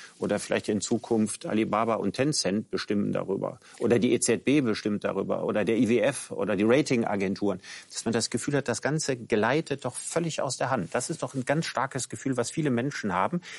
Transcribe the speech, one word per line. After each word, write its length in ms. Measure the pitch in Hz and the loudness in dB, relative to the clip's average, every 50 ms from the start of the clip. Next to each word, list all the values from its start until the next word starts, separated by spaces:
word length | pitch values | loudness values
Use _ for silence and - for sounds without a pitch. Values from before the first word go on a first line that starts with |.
| - - - - | -18 -20 -10 -6
oder 200 | 107 92 104 98 | -2 -2 -2 -2
vielleicht 280 | - - 104 101 - | -2 -2 -2 -2 0
in 140 | - 107 107 | 0 -2 -2
Zukunft 640 | - - 123 110 - - 117 110 107 107 - - - | 0 -2 -2 -2 0 0 2 2 2 0 -2 -6 -6
Alibaba 500 | 170 107 107 110 98 104 104 117 117 110 | -2 0 0 0 2 2 0 2 2 0
und 180 | 101 98 101 - | 0 0 -2 0
Tencent 560 | - 135 151 147 - - 92 95 110 113 - | 0 0 0 0 0 0 0 0 -2 -2 -4
bestimmen 440 | - - - - 107 104 101 101 95 | -6 -4 -2 0 0 0 0 0 0
darüber 460 | 95 90 90 95 98 101 98 - - - - - - | -2 -2 -2 -2 -2 -2 -4 -6 -8 -14 -20 -6 -2
oder 180 | - 113 120 | 2 2 4
die 160 | 117 101 123 117 | 4 4 4 4
E 60 | 120 | 4
Z 260 | - - 113 98 - | 4 2 2 2 2
B 160 | 127 139 151 | 2 2 4
bestimmt 420 | 135 113 104 - - 107 104 95 - | 2 2 0 0 -2 -2 -2 -2 -2
darüber 400 | 98 95 95 92 92 95 90 87 | -2 -2 -2 -2 -2 -2 -2 -2
oder 200 | 95 101 107 101 | 0 0 0 2
der 120 | 87 113 | 2 2
I 120 | 104 - 101 | 4 4 4
W 100 | 120 117 | 4 4
F 320 | 101 131 131 - - - | 4 2 0 -2 -6 -8
oder 240 | - - 101 98 107 | -6 -4 -2 0 2
die 80 | 92 107 | 2 4
Ratingagenturen, 960 | 113 123 147 151 - 139 117 110 - 104 101 98 95 98 - 104 101 95 92 - - - - - - | 6 6 6 4 4 2 2 2 0 0 0 0 -2 -2 0 0 -2 -2 -2 -6 -14 -16 -18 -18 -14
dass 140 | - - - | -10 -6 -2
man 80 | 117 113 | 0 0
das 160 | 117 110 - | 0 0 0
Gefühl 260 | - 113 - - 143 | -2 -4 -2 0 0
hat, 120 | 139 - | 0 0
das 140 | - 113 - | 0 -2 -2
Ganze 340 | - 131 147 156 - - 131 | 0 0 0 0 0 -2 -2
gleitet 680 | 120 113 - 117 107 104 117 135 156 160 - 139 135 - | -4 -2 0 2 2 4 4 2 2 0 -2 -4 -4 -4
doch 100 | 123 - | -6 -6
völlig 460 | - - - - 165 170 165 - - | -8 -8 -4 -2 -2 -2 -2 -2 -2
aus 160 | - 135 123 | -4 -4 -2
der 120 | - 143 123 | -2 -2 0
Hand. 240 | 131 123 165 - - | 0 0 -2 -2 -2
Das 160 | 123 - - | -2 -2 -4
ist 140 | 165 - - | -4 -6 -6
doch 100 | 127 - | -6 -4
ein 120 | 135 120 | -4 -2
ganz 200 | - 143 160 165 | 0 0 0 0
starkes 440 | - - - 127 131 - 131 - - | -2 -2 -2 -2 -2 -2 -6 -6 -8
Gefühl, 280 | - - - 135 131 | -8 -6 -4 -2 0
was 140 | 123 120 - | 0 -2 -2
viele 180 | - 160 156 143 | -2 -2 0 2
Menschen 440 | 123 117 123 143 - - - 104 92 | 2 2 0 -2 -4 -4 -2 0 2
haben, 280 | 90 95 - 175 175 - - - | 2 2 2 0 -2 -4 -8 -14